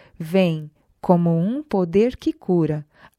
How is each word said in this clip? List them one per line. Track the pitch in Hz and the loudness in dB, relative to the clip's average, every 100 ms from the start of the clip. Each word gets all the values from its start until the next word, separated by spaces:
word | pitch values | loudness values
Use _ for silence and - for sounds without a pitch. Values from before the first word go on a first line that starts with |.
| - - | -20 -16
vem | 160 190 180 156 151 _ _ _ | -2 0 2 -2 -8 _ _ _
como | - 175 170 165 | 0 2 4 0
um | 185 262 | 0 -4
poder | 302 196 180 190 233 - | -4 -4 0 2 0 0
que | - | -6
cura | - - 180 156 151 147 _ - | -6 -2 0 0 -2 -8 _ -20